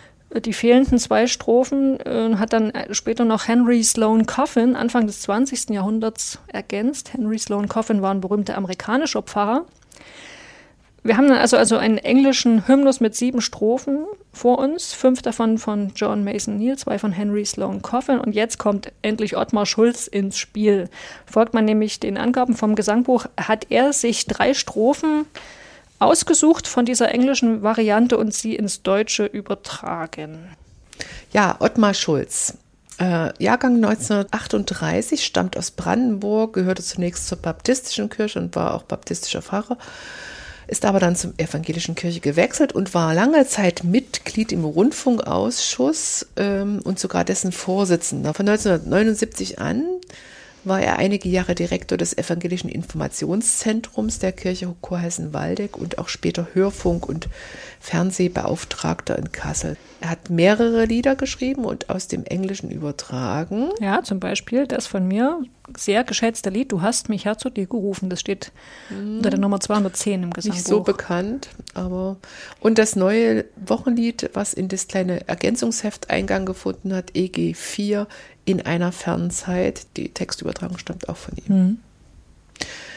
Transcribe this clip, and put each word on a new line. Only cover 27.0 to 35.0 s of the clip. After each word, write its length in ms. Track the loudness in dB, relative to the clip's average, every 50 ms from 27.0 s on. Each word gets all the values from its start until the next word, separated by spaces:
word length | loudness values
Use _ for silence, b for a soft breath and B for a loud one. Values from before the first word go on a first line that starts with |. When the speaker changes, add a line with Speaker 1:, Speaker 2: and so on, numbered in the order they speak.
| 2 2 4
Speaker 1:
englischen 500 | 4 4 4 4 4 2 2 2 2 2
Variante 540 | 0 2 2 2 4 4 4 4 4 4 2
und 160 | 2 0 -2
sie 200 | -4 -4 -4 -2
ins 280 | -2 -2 -2 -4 -4 0
Deutsche 420 | 0 2 2 2 0 0 -2 -2
übertragen. 1200 | -2 -2 -6 -6 -6 -6 -6 _ -12 -12 -10 -8 -8 -6 -6 -6 -10 -10 -12 -12 -12 -12 -14 -16 -18 -20 _ -20 _ -20 -20 -20 B B B B B B B B B
Speaker 2:
Ja, 240 | 2 2 4 4 2 2
Ottmar 340 | 0 0 4 4 4 4 4
Schulz. 640 | 2 0 0 0 0 0 -2 -4 -4 -4 -4 -6 -8 _ _ _ _ _ _ -6 -2
Äh, 320 | 0 0 2 0 0 -2 -2 0
Jahrgang 380 | 2 2 2 2 4 4 4 4
neunzehnhundertachtunddreißig, 1500 | 4 4 2 0 0 0 0 0 0 -2 -4 -6 -4 -2 -2 -2 0 -2 -4 -4 -2 0 0 0